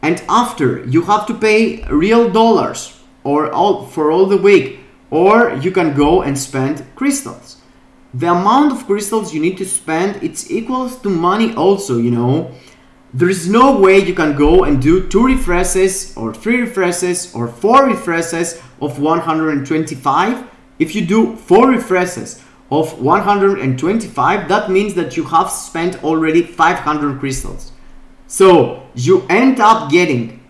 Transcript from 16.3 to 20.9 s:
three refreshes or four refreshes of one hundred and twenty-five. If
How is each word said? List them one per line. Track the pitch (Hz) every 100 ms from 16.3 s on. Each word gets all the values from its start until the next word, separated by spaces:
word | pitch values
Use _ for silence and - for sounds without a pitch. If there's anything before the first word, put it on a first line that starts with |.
three | 110 214 247
refreshes | 233 196 180 175 185 175 -
or | - 120
four | - 202 254
refreshes | 269 208 - 165 165 165 170 - - -
of | 143 131
one | 147 165
hundred | 165 160 160
and | 147 135
twenty-five. | 156 156 139 143 139 196 240 - - _ _
If | 165